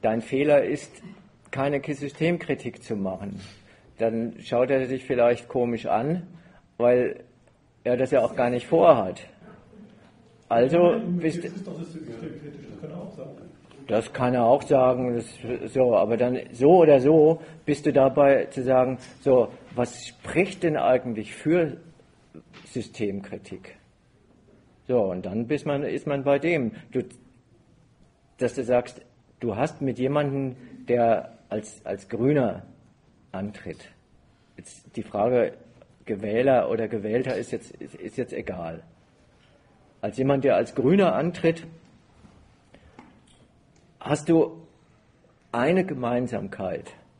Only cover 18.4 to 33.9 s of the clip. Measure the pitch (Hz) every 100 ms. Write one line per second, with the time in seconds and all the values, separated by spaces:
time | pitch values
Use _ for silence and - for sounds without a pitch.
18.4 | - - 127 127 127 127 - - - 127
19.4 | 110 - - - 120 - - - - -
20.4 | 196 - 175 151 - 127 123 110 104 -
21.4 | 151 175 160 123 - _ _ _ _ -
22.4 | _ - - 127 110 - 104 98 98 -
23.4 | - 95 - - _ _ _ _ _ _
24.4 | _ _ _ _ _ 123 98 90 90 101
25.4 | 117 147 156 139 139 101 - 139 135 143
26.4 | 156 170 120 - - 131 113 - _ _
27.4 | _ _ _ _ _ _ _ _ _ _
28.4 | 123 - 117 123 120 - - _ _ _
29.4 | 120 101 147 - 135 113 131 143 147 139
30.4 | 135 127 - - - 120 117 107 - -
31.4 | _ 107 - - - 98 - - 127 151
32.4 | 120 92 - - _ _ _ _ _ 92
33.4 | 101 104 - 82 -